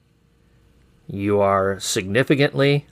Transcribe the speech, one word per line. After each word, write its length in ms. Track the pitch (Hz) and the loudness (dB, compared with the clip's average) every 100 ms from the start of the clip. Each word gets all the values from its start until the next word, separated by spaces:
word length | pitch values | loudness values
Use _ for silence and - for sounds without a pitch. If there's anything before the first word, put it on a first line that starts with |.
| _ _ _ _ _ _ _ _ _ _ - | _ _ _ _ _ _ _ _ _ _ -14
You 320 | 98 101 101 | -6 -2 2
are 400 | 98 98 98 95 | 2 2 0 -4
significantly 1040 | - 117 95 107 135 147 143 139 139 143 - | -4 -6 -2 -2 0 2 0 2 0 0 -4